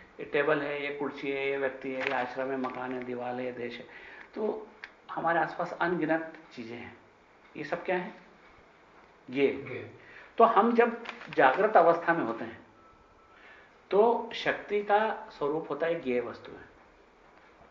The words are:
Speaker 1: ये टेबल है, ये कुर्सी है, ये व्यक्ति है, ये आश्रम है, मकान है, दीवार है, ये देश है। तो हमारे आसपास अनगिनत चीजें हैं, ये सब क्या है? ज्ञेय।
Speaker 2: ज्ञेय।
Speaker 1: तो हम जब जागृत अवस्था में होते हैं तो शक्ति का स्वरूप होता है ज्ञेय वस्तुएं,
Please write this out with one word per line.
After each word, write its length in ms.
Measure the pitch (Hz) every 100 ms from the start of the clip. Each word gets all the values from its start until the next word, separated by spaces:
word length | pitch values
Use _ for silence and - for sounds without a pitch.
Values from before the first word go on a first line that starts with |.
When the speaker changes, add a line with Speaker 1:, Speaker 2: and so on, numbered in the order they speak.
| - -
Speaker 1:
ये 40 |
टेबल 360 | - 151 143 147
है, 220 | 143 143
ये 120 | 143
कुर्सी 360 | 143 143 135 139
है, 200 | 139 139
ये 60 | 139
व्यक्ति 340 | 135 - 139
है, 180 | 131 127
ये 60 |
आश्रम 360 | 127 123 - 131
है, 60 | 135
मकान 360 | 127 127 127
है, 120 | 127
दीवार 300 | 123 123 123
है, 100 | 123
ये 80 | 127
देश 260 | 123 113 -
है। 80 | - - - - -
तो 340 | - 214 - - - - - -
हमारे 280 | - 160 170
आसपास 340 | 156 - 175
अनगिनत 600 | - 170 175 156 160 160 - -
चीजें 240 | - 113 120
हैं, 200 | 117 - - - _ - - -
ये 80 |
सब 200 | 147 175
क्या 120 | - 180
है? 180 | 180 - - - - - - - - - - - -
ज्ञेय। 220 | 127 131
Speaker 2:
ज्ञेय। 380 | - - 104 104 - - - - -
Speaker 1:
तो 60 |
हम 280 | 226 196 233
जब 320 | 233 233 226 - - -
जागृत 460 | 156 135 135 202 196
अवस्था 380 | 165 165 -
में 100 | 165
होते 200 | 120 113
हैं 240 | 117 - - - - - - - - - - - - - -
तो 400 | 190 226 240 -
शक्ति 480 | - - - - 208
का 460 | 202 202 220 - - -
स्वरूप 280 | 143 156 160
होता 160 | 147 165
है 140 | 170
ज्ञेय 200 | 131 123
वस्तुएं, 360 | 117 - - - - - - - - _ - - - - -